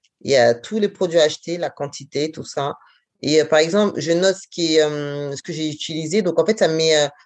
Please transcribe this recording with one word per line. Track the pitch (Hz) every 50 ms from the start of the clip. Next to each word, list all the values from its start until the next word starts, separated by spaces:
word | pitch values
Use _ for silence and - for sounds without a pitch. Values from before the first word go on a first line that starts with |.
| _ _ _ _
Il | - -
y | 139
a | 127 120 117 120
tous | 120 - - 208 220
les | 208 196
produits | - - - 170 160 170
achetés, | 151 151 156 - - 165 170 175
la | 165 139
quantité, | - - 147 139 - - 139 - - 139 147 160
tout | 156 - 127
ça. | - - 147 139 143 - - _ _ _ _ _ _ _ _ -
Et, | 139 151 156 147
euh, |
par | 151 160 156
exemple, | 160 165 170 208 214 202 - 123
je | 139 160 165
note | 170 185 196 185
ce | - - -
qui | - - 170 160 156
est, | 156 151
euh, | 151 151 147 147 143 143 143 143 143 139
ce | 139 -
que | - 160
j'ai | 156 156 156
utilisé. | 147 - - - 160 156 160 151 170 220 196
Donc, | 180 165 160
en | 160
fait, | 202 220 -
ça | 196 160
met, | 160 160 160 160 156
euh, | 151 147 143 - _ _